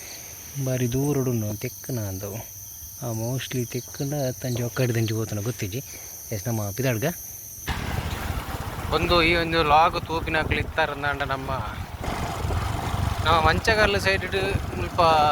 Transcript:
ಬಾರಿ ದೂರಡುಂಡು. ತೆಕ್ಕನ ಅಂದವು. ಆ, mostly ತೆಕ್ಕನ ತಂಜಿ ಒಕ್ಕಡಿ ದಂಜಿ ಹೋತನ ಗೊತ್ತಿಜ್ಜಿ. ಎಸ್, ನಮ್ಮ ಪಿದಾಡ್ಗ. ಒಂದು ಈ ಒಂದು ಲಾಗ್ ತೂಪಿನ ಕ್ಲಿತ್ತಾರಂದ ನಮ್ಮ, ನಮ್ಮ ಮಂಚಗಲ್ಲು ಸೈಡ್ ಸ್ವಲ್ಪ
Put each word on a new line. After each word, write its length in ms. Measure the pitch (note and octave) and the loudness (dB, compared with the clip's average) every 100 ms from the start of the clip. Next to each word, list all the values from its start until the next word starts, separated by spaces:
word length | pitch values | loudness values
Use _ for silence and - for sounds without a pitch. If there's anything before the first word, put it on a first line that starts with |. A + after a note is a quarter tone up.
| - - - - - C#3+ | -16 -16 -16 -16 -10 -4
ಬಾರಿ 280 | C3 B2+ B2 | -2 0 2
ದೂರಡುಂಡು. 680 | C3 C#3+ C3+ B2+ A#2 G#2 G#2+ | 2 2 2 2 0 0 -4
ತೆಕ್ಕನ 380 | B2 - - A#2+ | -6 -8 -6 -4
ಅಂದವು. 380 | G2+ F#2+ G2+ A2+ - - - - - - | -4 -6 -8 -8 -12 -16 -16 -16 -16 -10
ಆ, 100 | B2 | -6
mostly 520 | A2+ A#2 C3 - C3 | -4 -2 -4 -2 -2
ತೆಕ್ಕನ 680 | A#2 B2 - - C#3 D3 B2+ A#2+ | -2 -4 -6 -6 -4 -2 -2 -2
ತಂಜಿ 200 | B2+ A#2+ | -2 -2
ಒಕ್ಕಡಿ 320 | A#2+ C#3 B2 | -2 0 2
ದಂಜಿ 200 | A2+ A2 | 2 2
ಹೋತನ 240 | A2 A2 G#2 | 0 -2 -2
ಗೊತ್ತಿಜ್ಜಿ. 420 | A2 - G2 A#2+ - - - - - | -4 -4 -4 -6 -10 -14 -16 -14 -8
ಎಸ್, 160 | G#2 A#2 | -6 -2
ನಮ್ಮ 220 | A2+ G2+ | -2 -2
ಪಿದಾಡ್ಗ. 340 | G2+ C3 A2 D3+ - - - - - - - - - - - - - - - - - - | 0 0 2 0 -4 -10 -16 -16 -10 -6 -4 -4 -4 -4 -4 -4 -4 -6 -8 -8 -6 -2
ಒಂದು 280 | D#3 E3+ F3 | 0 4 6
ಈ 120 | E3 | 6
ಒಂದು 280 | E3+ E3 E3 | 4 4 4
ಲಾಗ್ 440 | D3+ D#3 F3 E3+ D#3+ | 6 8 6 4 -2
ತೂಪಿನ 300 | E3 D#3+ D#3 | -4 0 0
ಕ್ಲಿತ್ತಾರಂದ 600 | D3 D3 C#3 D#3+ D3 C#3+ | 2 0 0 0 0 0
ನಮ್ಮ, 460 | C#3+ C#3 C3+ C3+ C3+ C3 A2 - - - - - - - - - - - - - - - | -2 -2 -2 -2 -4 -4 -4 -6 -10 -8 -6 -4 -4 -2 -2 0 -2 -2 -2 -2 -2 0
ನಮ್ಮ 240 | D#3 E3 D#3 | 4 6 6
ಮಂಚಗಲ್ಲು 520 | F3+ A3+ G#3+ G#3 G3 | 4 4 6 6 4
ಸೈಡ್ 260 | G3 F#3+ F3+ | 2 2 0
ಸ್ವಲ್ಪ 680 | F#3+ G3 F#3+ - F#3 F3 - E3 D#3 D3+ | 0 0 -2 -2 -4 -2 4 6 8 6